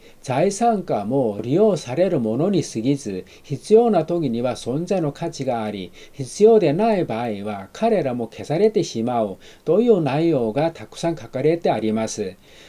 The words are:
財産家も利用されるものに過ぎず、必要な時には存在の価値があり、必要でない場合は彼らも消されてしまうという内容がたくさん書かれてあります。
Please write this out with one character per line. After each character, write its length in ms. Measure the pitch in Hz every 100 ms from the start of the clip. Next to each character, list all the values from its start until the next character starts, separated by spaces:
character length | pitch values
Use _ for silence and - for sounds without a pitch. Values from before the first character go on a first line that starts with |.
| - -
財 280 | - 127 185
産 320 | 196 233 208
家 220 | 180 123
も 360 | 104 139 117 101
利 100 | 113
用 240 | 156 220 165
さ 180 | -
れ 140 | 135 190
る 120 | 139
も 180 | 110 120
の 100 | 180
に 160 | 180
過 160 | - 117
ぎ 160 | 120 143
ず、 300 | 104 92 - -
必 320 | - 139 -
要 160 | 214 233
な 160 | 185 156
時 240 | 175 143
に 100 | 117
は 140 | 123
存 320 | 113 117 139 180
在 160 | 190
の 100 | 151
価 160 | 143 170
値 160 | 156
が 180 | 131 117
あ 80 | 107
り、 220 | 101 90 - -
必 320 | - 123 -
要 140 | 214 220
で 140 | 160
な 240 | 156 226 202
い 80 |
場 160 | 165 113
合 240 | 120 101
は 240 | 104 101 98
彼 280 | - 226 202
ら 120 | 139
も 140 | 123 113
消 180 | - 98
さ 100 | 156
れ 140 | 214
て 120 | 214
し 200 | - 117
ま 220 | 117 120
う 120 | 107 92 - - -
と 160 | 180
い 60 | 240
う 100 | 202
内 300 | 147 139 170
容 240 | 143 117
が 160 | 117 165
た 160 | - 110
く 120 | -
さ 120 | 170
ん 60 | 165
書 100 | 117
か 140 | 131
れ 160 | 147 170
て 120 | 190
あ 80 | 120
り 140 | 110
ま 160 | 110 110
す。 260 | - 95 - - -